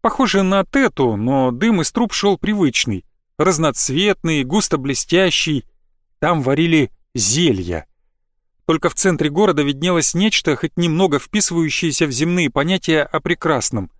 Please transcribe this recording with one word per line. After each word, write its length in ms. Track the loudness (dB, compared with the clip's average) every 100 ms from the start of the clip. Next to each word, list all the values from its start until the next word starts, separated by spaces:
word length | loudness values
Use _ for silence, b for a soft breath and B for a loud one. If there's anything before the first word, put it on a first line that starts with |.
Похоже 420 | -2 0 0 2
на 200 | 2 0
тету, 520 | 0 0 0 2 0 0
но 340 | 0 2 0
дым 320 | 0 2 2
из 100 | 0
труб 220 | -2 -2
шел 240 | 0 0 0
привычный, 680 | -2 0 0 0 -2 -4 _ _ _ -2
разноцветный, 1040 | 0 2 0 0 -2 0 0 0 -2 -2
густо 340 | 0 0 0 -2
блестящий. 880 | -2 -6 0 2 2 0 0 -2 -4 _ _ _ _ _
Там 240 | -2 0
варили 480 | 0 2 4 2 2 -4 _ -4
зелья. 720 | -2 2 2 0 -2 -8 -10 _ _ _ _ _ _ _ -4
Только 220 | -2 -2
в 40 |
центре 380 | 0 -2 0 -2
города 320 | 2 2 2
виднелось 500 | -2 -2 -2 0 0
нечто, 420 | 0 0 0 -2 -2
хоть 220 | -4 -2
немного 400 | 0 2 2 0
вписывающееся 880 | -2 -2 0 0 -2 -2 -4 -2 -2
в 60 |
земные 400 | 0 -2 0 0
понятия 500 | -2 -2 -2 0 0
о 180 | 0 -4
прекрасном. 680 | -4 -2 0 0 -2 -6 -8